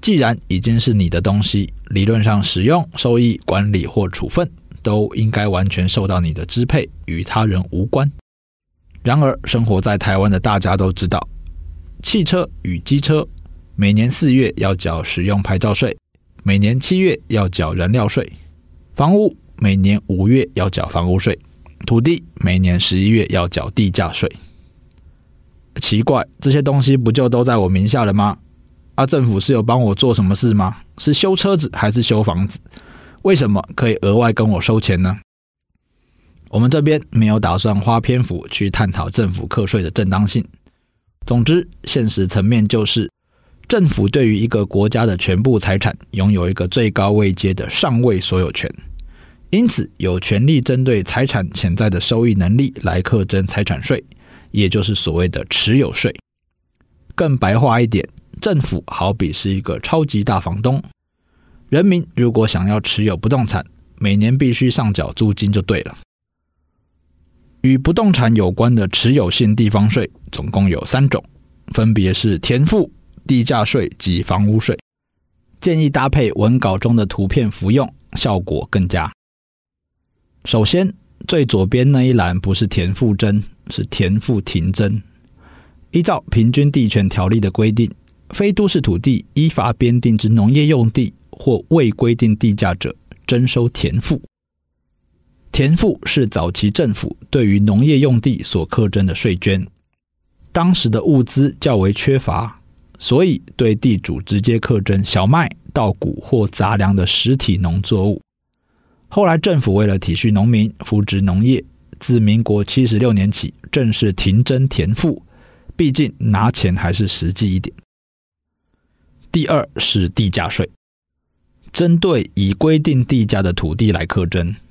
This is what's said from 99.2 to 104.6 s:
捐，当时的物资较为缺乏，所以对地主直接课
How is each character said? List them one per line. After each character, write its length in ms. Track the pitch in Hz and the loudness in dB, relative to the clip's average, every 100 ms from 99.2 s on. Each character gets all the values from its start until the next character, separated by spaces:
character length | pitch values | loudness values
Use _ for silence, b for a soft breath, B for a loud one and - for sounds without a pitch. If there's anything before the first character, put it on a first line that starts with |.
| 113 90 | -2 -2
捐， 280 | - 95 - _ _ _ _ _ _ _ - | 0 -2 -4 _ _ _ _ _ _ _ -6
当 240 | 170 170 180 | 0 2 2
时 140 | 120 | 0
的 120 | 110 | 0
物 220 | - 143 | 2 2
资 320 | 120 - 139 - | 2 0 0 0
较 160 | 156 113 | 0 2
为 160 | 95 | 2
缺 260 | 101 - 135 | 0 0 0
乏， 400 | - - 110 - _ _ _ - | 0 -4 -6 -12 _ _ _ -12
所 240 | - 123 | 0 2
以 180 | 185 139 - - | 2 0 -6 -2
对 180 | 117 | 0
地 220 | 107 135 101 | 2 0 0
主 260 | - 65 | -2 -8
直 200 | - 104 | -2 -2
接 180 | 107 | 0
课 220 | 113 | -2